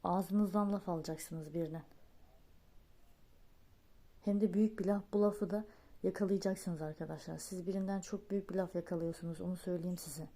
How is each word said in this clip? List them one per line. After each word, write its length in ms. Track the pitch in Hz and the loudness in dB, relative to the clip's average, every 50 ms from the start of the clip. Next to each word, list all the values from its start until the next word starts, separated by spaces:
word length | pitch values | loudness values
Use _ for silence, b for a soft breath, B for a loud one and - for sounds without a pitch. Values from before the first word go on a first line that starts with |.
| - | 2
Ağzınızdan 680 | 180 175 190 185 175 190 208 208 190 175 208 208 202 | 4 2 2 2 2 4 4 4 4 4 2 4 4
laf 160 | 202 196 - - | 2 0 0 0
alacaksınız 640 | 175 160 156 - 160 156 - - 160 160 151 151 151 | -2 -2 -2 -4 -4 -6 -6 -8 -6 -8 -6 -2 0
birden. 280 | 170 165 151 160 165 - - - - - - - - - - - - - - - - - - - - - - - - - - - - - - - - - - - - - - - - - - - - - - - - - | 0 0 0 -2 -8 -10 -12 -18 -20 -20 -20 -20 -20 -20 -20 -20 -20 -20 -20 -20 -20 -20 -20 -20 -20 -20 -20 -20 -20 -20 -20 -20 -20 -20 -20 -20 -20 -20 -20 -20 -20 -20 -20 -20 -20 -20 -20 -20 -20 -20 -20 -20 -4 0
Hem 160 | 202 202 202 | 0 2 4
de 140 | 208 196 175 | 2 4 6
büyük 240 | 202 220 214 214 - | 6 4 4 4 0
bir 80 | 185 | 2
laf. 160 | 190 202 202 196 - | 2 2 2 0 0
Bu 100 | - 208 | 2 4
lafı 280 | 208 208 202 - 208 170 | 4 4 4 2 -2 0
da 140 | 196 208 214 B B B B B B B | 0 -2 -4 B B B B B B B
yakalayacaksınız 800 | - 190 185 - 208 185 202 190 - 196 190 185 - 185 170 151 | -2 0 2 2 2 2 2 2 2 0 0 0 -2 -4 -2 -2
arkadaşlar. 560 | 156 151 156 - 165 156 160 147 - 165 160 156 | -4 -6 -4 -6 -6 -6 -6 -8 -6 -8 -8 -8
Siz 280 | - - 190 180 170 | -8 -8 -8 -4 -4
birinden 340 | 180 185 196 190 190 196 196 | -2 0 0 0 0 0 -2
çok 300 | 180 - 208 196 - - | -2 -4 -6 -6 -2 0
büyük 200 | 196 202 196 - | -2 -2 0 0
bir 40 | 175 | 0
laf 200 | 190 185 170 - | 0 0 0 -2
yakalıyorsunuz. 640 | 175 170 - 180 165 165 165 165 - 170 170 165 160 | -4 -2 0 -2 0 0 -2 -2 -4 -6 -6 -4 -2
Onu 160 | 180 175 185 | -2 -4 -4
söyleyeyim 420 | 175 - 185 180 170 165 180 180 170 | -2 -2 -2 -2 0 0 -2 -4 -4
size. 300 | - 165 - 160 156 - - | -6 -8 -8 -8 -10 -10 -12